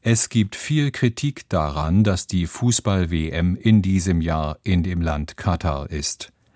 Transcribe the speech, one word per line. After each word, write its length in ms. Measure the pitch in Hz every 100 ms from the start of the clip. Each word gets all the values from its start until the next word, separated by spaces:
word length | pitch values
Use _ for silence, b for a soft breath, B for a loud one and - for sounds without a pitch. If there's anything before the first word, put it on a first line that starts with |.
Es 260 | 113 113 -
gibt 280 | 117 101 -
viel 340 | - 151 143
Kritik 580 | - 123 117 147 - -
daran, 560 | 87 76 71 78 92
dass 220 | 104 92 -
die 200 | 92 82
Fußball-W 840 | - 120 117 - 98 82 85 80
M 260 | 85 87 92
in 260 | 113 110
diesem 380 | 95 95 87 85
Jahr 380 | 80 78 76 76
in 200 | - 90
dem 180 | 85 87
Land 360 | 82 73 76 -
Katar 540 | - 85 80 71 -
ist. 420 | 76 - - - b b